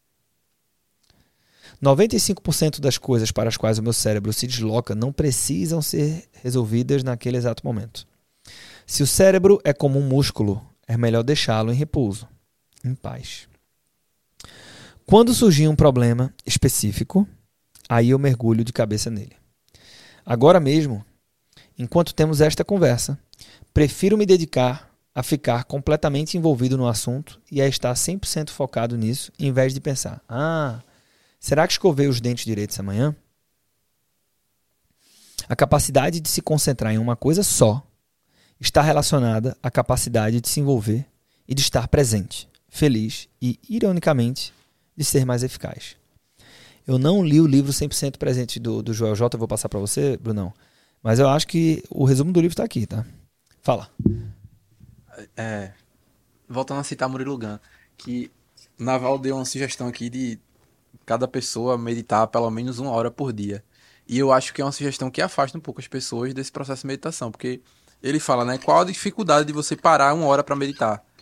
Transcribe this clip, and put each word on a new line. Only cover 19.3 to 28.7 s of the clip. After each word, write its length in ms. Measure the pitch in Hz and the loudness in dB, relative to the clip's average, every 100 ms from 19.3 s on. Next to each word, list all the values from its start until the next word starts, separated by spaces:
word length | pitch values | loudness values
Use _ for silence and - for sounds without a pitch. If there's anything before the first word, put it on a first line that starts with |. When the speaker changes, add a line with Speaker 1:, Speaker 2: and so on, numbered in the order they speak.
| _ _ _ _ _ - - - _ - | _ _ _ _ _ -20 -20 -20 _ -6
Speaker 1:
Agora 340 | 120 143 180 | 4 6 6
mesmo, 460 | 139 156 147 107 - _ _ _ _ _ _ - | 4 2 0 -4 -10 _ _ _ _ _ _ -12
enquanto 360 | 123 170 165 | -2 0 0
temos 280 | - 156 147 | 0 0 4
esta 240 | 151 - 170 | 2 2 -2
conversa, 520 | 202 143 120 - 143 _ _ - - - | 2 2 2 -4 -8 _ _ -20 -20 -4
prefiro 440 | 151 143 - 190 208 | 2 2 2 2 2
me 80 | 196 | 6
dedicar 640 | 185 156 131 127 139 - _ _ - | 4 4 0 0 -2 -12 _ _ -8
a 80 | |
ficar 400 | - 147 - 117 | -2 -2 0 -2
completamente 760 | - 139 143 151 156 143 156 180 | -2 -6 0 0 0 -2 -2 0
envolvido 400 | 160 123 127 131 | 0 2 0 2
no 100 | 123 | 0
assunto 500 | 110 123 127 - - _ | -2 -4 -6 -10 -20 _
e 120 | 139 | 0
a 60 | 139 | 0
estar 280 | - 123 123 | 0 -2 -2
cem 220 | - 196 | -4 -4
por 100 | - | -6
cento 240 | 165 151 | -6 -6
focado 460 | - 135 | -6 -6